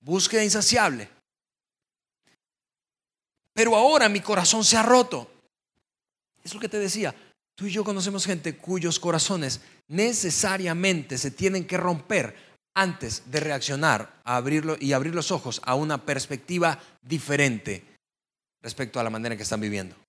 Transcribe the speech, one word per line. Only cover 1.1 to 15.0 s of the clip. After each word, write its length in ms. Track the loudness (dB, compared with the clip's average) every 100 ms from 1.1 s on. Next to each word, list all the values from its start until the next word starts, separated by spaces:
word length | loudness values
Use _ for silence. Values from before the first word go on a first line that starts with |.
| _ _ _ _ _ _ _ _ _ _ _ _ _ _ _ _ _ _ _ _ _ _ _ _
Pero 240 | 2 4 6
ahora 320 | 6 6 4
mi 120 | 2
corazón 440 | 0 2 2 4
se 140 | 4 4
ha 40 |
roto". 480 | 6 6 6 -2 -10 _ _ _ _ _ _ _ _ _ _ _
Es 120 | -16
lo 60 | -10
que 100 | -8
te 80 | -4
decía, 360 | -4 -2 -4 -6 -20 _ _ -10
tú 80 | -6
y 60 |
yo 120 | -4
conocemos 400 | -2 -2 -4 -4
gente 320 | -2 -2 -4 -8
cuyos 420 | -6 -2 -2 -2
corazones 600 | 0 0 0 -2 -2 -6 -10 _ _
necesariamente 1300 | 0 0 0 -2 0 0 0 -2 0 2 0 -2 -4
se 120 | -4
tienen 360 | 0 0 0 -2
que 100 | -2
romper 580 | 0 -2 0 -2 -2 -8 -20 _ _
antes 560 | 0 0 0 -8 -8 -4
de 100 | -4
reaccionar 760 | -2 -2 -2 0 4 4 0 _
a 120 | -4 -2
abrirlo 420 | 0 0 0 -2
y 140 | 0
abrir 200 | 2